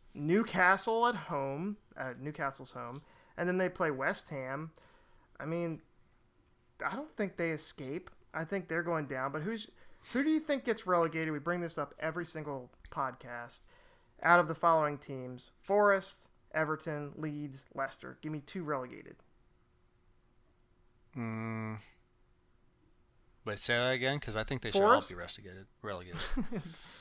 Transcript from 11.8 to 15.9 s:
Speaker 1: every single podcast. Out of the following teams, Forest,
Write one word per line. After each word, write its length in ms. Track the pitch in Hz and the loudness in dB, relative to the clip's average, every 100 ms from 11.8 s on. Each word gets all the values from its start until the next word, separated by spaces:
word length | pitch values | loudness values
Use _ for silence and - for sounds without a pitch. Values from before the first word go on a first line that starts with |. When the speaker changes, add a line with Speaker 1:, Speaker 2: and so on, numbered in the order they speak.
| 143 - | -6 -2
Speaker 1:
every 260 | 160 165 165 | -4 -2 -6
single 440 | 156 147 135 123 - - | -6 -6 -8 -10 -18 -8
podcast. 680 | 156 131 123 127 120 120 - - - - _ _ - | -2 -2 -4 -10 -10 -10 -14 -18 -20 -20 _ _ -2
Out 180 | 165 175 | 8 8
of 80 | 156 | 8
the 80 | 160 | 4
following 420 | 170 160 147 143 | 6 6 4 -2
teams, 540 | - 135 127 123 - _ | -8 -8 -8 -10 -14 _
Forest, 640 | - 202 202 | 2 6 6